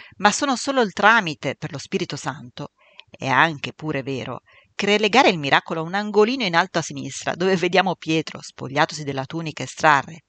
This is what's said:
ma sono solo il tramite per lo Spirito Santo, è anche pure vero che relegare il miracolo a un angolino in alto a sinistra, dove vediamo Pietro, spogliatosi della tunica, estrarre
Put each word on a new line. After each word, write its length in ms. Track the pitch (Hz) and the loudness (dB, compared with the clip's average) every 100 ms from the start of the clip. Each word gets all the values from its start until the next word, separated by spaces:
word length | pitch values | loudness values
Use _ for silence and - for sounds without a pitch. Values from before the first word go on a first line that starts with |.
| - - | -20 2
ma 160 | 202 | 2
sono 240 | - 285 247 | 2 0 -2
solo 240 | - 269 | 0 2
il 120 | 214 | 0
tramite 600 | - 202 233 175 143 143 | 4 4 4 2 -4 -6
per 160 | - 151 | -6 -8
lo 80 | 143 | -10
Spirito 380 | - 190 165 147 | -6 -4 -4 -8
Santo, 560 | 143 143 123 - 143 _ _ _ - | -8 -10 -12 -14 -16 _ _ _ -20
è 200 | - 131 | -8 2
anche 440 | 127 165 143 123 | 4 4 2 -10
pure 300 | - 156 139 | -10 -6 -6
vero 380 | 127 131 123 123 _ _ _ | -4 -6 -8 -12 _ _ _
che 120 | - 202 | -4 0
relegare 420 | 208 214 233 269 | 2 4 4 4
il 100 | 175 | 2
miracolo 420 | 139 156 - 165 | 2 2 2 -6
a 20 | |
un 100 | 160 | -4
angolino 500 | 196 214 208 214 262 | -6 0 4 4 2
in 120 | 196 170 | 0 0
alto 220 | 190 170 | 0 0
a 40 | |
sinistra, 520 | - 139 135 - 139 | -4 -6 -10 -8 -6
dove 220 | 147 185 185 | -2 0 2
vediamo 380 | 180 180 185 | 2 2 2
Pietro, 460 | 160 156 160 - - | -2 -2 -2 -2 -10
spogliatosi 640 | - - 131 139 165 151 | -16 -14 -6 -2 -2 -2
della 200 | 139 139 | -6 -6
tunica, 380 | 131 165 160 - | -6 -6 -8 -8
estrarre 600 | 131 - 160 139 165 160 | -10 0 4 4 2 -12